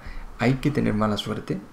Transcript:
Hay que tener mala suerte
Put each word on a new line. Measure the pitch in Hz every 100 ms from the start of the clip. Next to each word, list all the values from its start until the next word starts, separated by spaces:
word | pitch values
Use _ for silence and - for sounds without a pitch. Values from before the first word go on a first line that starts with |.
| - - - -
Hay | 117
que | 135 143
tener | 135 113
mala | 104 107 101
suerte | - 104 - 107 -